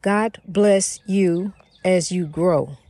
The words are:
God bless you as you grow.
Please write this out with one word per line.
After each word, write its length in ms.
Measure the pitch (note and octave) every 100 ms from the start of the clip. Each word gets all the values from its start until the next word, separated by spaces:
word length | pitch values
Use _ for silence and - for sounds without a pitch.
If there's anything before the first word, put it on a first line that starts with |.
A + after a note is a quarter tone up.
God 400 | G3 G3+ A3+ - -
bless 520 | F3+ G3+ G3 G3 -
you 480 | - G3 F#3 E3+ G3 G3 _ _
as 260 | F#3 F#3 D#3+
you 140 | F3+
grow. 540 | E3 D#3 F3 D#3 B2+ C#3+ _